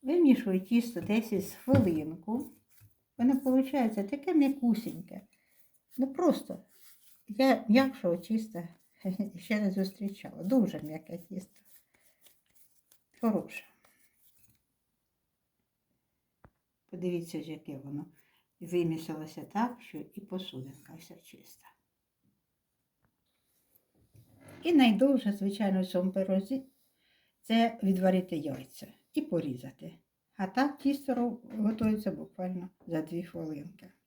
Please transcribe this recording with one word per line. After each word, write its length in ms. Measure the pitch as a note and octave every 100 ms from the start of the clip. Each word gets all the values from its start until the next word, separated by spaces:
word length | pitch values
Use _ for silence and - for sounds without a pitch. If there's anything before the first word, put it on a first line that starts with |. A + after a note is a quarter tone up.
| C4
Вимішую 560 | F4 D#4 A#3 G3+ F#3
тісто 400 | - A#3 A3+ F3+
десь 300 | E3+ G#3+ A3
із 220 | F#3+ -
хвилинку. 960 | - - C4+ G3 D#3 D#3 E3+ - A#3+ - - _ _ - _ _ -
Воно 220 | A#3+ C4+
получається 640 | C4 C4 C4+ D4 A3+ G#3+
таке 300 | G3 C#4 -
м'якусіньке. 880 | E4 C#4 C#4 A#3+ A3 - D#3+ - - - _ _ _ _ _ _ -
Ну 160 | C4+
просто 520 | C4+ F4 - - - - _ - - _ _ _
я 380 | G#3 C4+ B3 -
м'якшого 480 | A3+ C4+ - F3+ E3+
тіста 500 | - A3 A3 F3 E3+ - _ _
<laughs> 340 | F#3+ F#3 G3+ F3
ще 240 | - G#3+
не 100 | G3+
зустрічала. 720 | F#3+ F#3+ - G3+ - D3 -
Дуже 380 | F3 C4 G3+ D3+
м'яке 360 | D3 D#3 - F3
тісто. 380 | - F#3+ - _ _ - _ _ _ _ _ _ _ _ _ _ _ _ _ _
Хороше. 420 | A#3 G3 - - - _ _ _ _ _ _ _ _ _ _ _ _ _ _ _ _ _ _ _ _ _ _ _ _ _ _ _ _ _ _ _ _
Подивіться 540 | F3+ F3+ F3 E3+ D#3
ж, 80 | D#3+
яке 260 | D3+ - C3+
воно 280 | C#3 D3 - _ _ _ _ _
вимісилося 840 | E3+ F3 E3+ D#3+ - D#3 D#3 -
так, 400 | F#3+ G3+ A#3+ B3
що 160 | - G#3
і 240 | - -
посудинка 760 | G3 F#3 F#3+ C3 C3+ - - E3
вся 200 | - E3+
чиста. 520 | - - - - - _ _ _ _ _ _ _ _ _ _ _ _ _ _ _ _ _ _ _ _ _ _ _ _ - _ _ - -
І 100 | E4
найдовше, 600 | D#4+ B3 G#3 C4+ C4 G#3
звичайно, 480 | G3+ G3 G3+ G3+ F#3+
в 40 | F#3
цьому 260 | F3+ F#3+
пирозі 520 | F#3+ F#3+ F#3+ G3 C4+ - _ _ _ _ _ _ _
це 380 | - A3+ A#3 A#3
відварити 540 | F#3+ F#3 F#3 F#3 F3+ E3
яйця 500 | D3 C3 C3 - - _ _ -
і 60 |
порізати. 760 | D4+ F3 D3+ B2 C3+ - E3 - _ _ _ -
А 100 | F#3+
так 300 | A#3+ C#4+ C#4+
тісто 360 | C#4 C#4 -
ро-, 480 | A#3+ A#3+ - - A3
готується 480 | G#3 A3+ A3 G#3+ G3+
буквально 580 | D3+ D#3+ - F#3 F3+ F#3 _ -
за 140 | D#3+
дві 220 | D#3 G#3
хвилинки. 680 | F3 E3+ D#3+ D3 D#3+ - - _